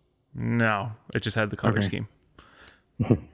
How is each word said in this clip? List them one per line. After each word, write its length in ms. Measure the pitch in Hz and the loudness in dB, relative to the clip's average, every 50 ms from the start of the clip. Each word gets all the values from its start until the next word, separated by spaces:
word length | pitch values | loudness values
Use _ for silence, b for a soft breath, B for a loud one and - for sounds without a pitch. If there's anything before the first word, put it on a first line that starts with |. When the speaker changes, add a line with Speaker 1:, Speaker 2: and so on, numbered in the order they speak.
| _ _ _ _ _ _ - | _ _ _ _ _ _ -10
Speaker 1:
No, 560 | 127 117 113 117 117 117 113 107 101 98 120 110 - _ - - | -6 -4 -2 0 2 2 2 2 0 -2 -6 -8 -12 _ -6 -6
it 60 | 120 | -4
just 140 | - 113 104 | -2 -2 0
had 140 | 113 110 104 | 0 0 -2
the 60 | 98 - | -2 0
color 160 | - 110 107 107 | 0 2 2 2
Speaker 2:
Okay. 20 | 101 | 2
Speaker 1:
scheme. 220 | 95 - - 110 - - _ - _ _ b b b b b b b b b b b _ - | 0 0 -4 -6 -8 -12 _ -20 _ _ b b b b b b b b b b b _ -4
Speaker 2:
<laughs> 280 | - - 117 - - - | 2 2 2 2 2 -4